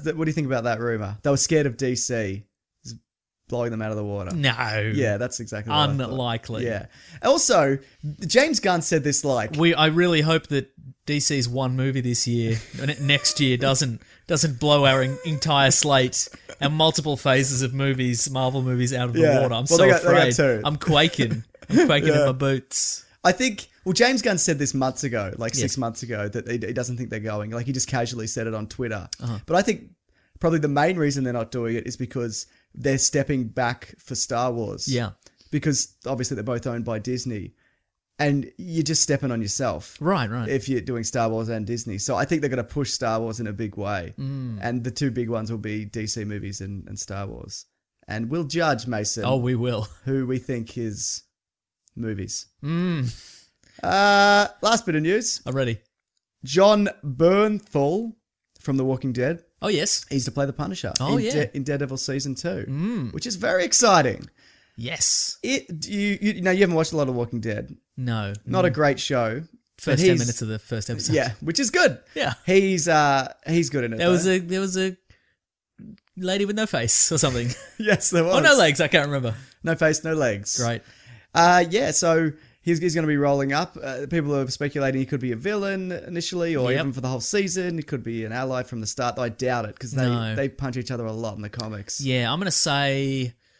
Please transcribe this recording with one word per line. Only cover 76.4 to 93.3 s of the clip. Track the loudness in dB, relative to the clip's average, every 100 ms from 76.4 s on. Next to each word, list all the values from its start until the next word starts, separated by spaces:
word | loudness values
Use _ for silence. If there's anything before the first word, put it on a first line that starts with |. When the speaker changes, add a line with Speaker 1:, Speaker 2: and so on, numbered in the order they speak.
Speaker 2:
with | 0 0
no | -2
face | 0 2 2 2
or | 2
something. | 2 0 -2 -6
Speaker 1:
<laughs> | -10 -4
Yes, | 2 2 4
there | 4
Speaker 2:
Oh, | 4 6
no | 6
Speaker 1:
was. | 8
Speaker 2:
legs. | 6 4
I | 4
can't | 4 2
remember. | 0 -2 -6 -10 _
Speaker 1:
No | -2
face, | 2 2 2
no | -2
legs. | 0 0 0 -4 -2
Speaker 2:
Great. | -2 -4 -8 -20 -20 -20 _
Speaker 1:
Uh, | 4 6 6 4
yeah, | 0 0
so | 0 2 4 2 -2 -14 _
he's, | 0 2
he's | 2
gonna | 0 2
be | 2
rolling | 4 2 2
up. | 0 -2 -6
Uh, | -10 -8 -4
people | -2 0 0
are | -2
speculating | -4 -4 -2 0 0
he | -2
could | -2
be | -4
a | -4
villain | -4 -2 -2 -4 -6
initially, | -8 -8 -8 -4 -2 0
or | 0 0
Speaker 2:
Yep. | 0
Speaker 1:
even | -2
for | -4
the | -4
whole | -4
season. | -2 0 0 -2 -4 -4
He |
could | -6 -8
be | -6 -6
an | -6
ally | -4 -4 -4
from | -6 -8
the | -8
start, | -4 -4 -2
though |
I | -4
doubt | -2 -2 -2
it, | -4 -10
'cause | -6
they, | 0
Speaker 2:
No. | 0 0 -2 -2
Speaker 1:
they | -4
punch | -4 -6 -6
each | -6
other | -6 -6
a |
lot | -6 -6 -8
in |
the | -10
comics. | -8 -8 -8 -10 -6
Speaker 2:
Yeah, | -2 0 0
I'm | -2
gonna | -2
say, | 0 2 2 0 0 -2 -2 -4